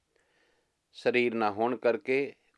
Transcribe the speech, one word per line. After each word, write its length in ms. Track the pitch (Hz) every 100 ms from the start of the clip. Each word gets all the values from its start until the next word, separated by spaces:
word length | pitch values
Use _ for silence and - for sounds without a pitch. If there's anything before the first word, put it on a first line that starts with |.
| _ _ _ _ _ _ _ _ _
ਸਰੀਰ 400 | - 123 123 120
ਨਾ 180 | 113 107
ਹੋਣ 260 | 101 117 120
ਕਰਕੇ 580 | 123 113 - 135 139 - _